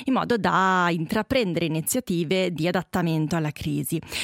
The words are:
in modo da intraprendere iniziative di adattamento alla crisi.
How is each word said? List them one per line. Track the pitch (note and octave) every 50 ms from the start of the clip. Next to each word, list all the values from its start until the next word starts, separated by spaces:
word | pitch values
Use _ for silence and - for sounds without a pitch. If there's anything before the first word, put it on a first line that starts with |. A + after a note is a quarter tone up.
| -
in | - C4
modo | G3+ E3 E3 A#3+ A3+
da | F3+ F3+ E3+ F3 F#3+ F#3+ F#3 F#3 F3 F3
intraprendere | E3+ F3 E3 D#3 - A3 G#3+ - - C4 A#3 F#3 E3+ E3 F3
iniziative | E3 D#3+ D#3 D#3+ - - B3+ B3 - F#3 E3+ F3 D3 F#3 F#3 F#3 F3+
di | F3 D3 D#3 F3
adattamento | F3+ F#3+ E3+ - - F#3+ E3+ E3 D#3+ D#3 D#3 D3+ E3+
alla | E3+ D#3 D3+
crisi. | - - - D#3+ C#3+ D3 D3 - - D#3+ - - - -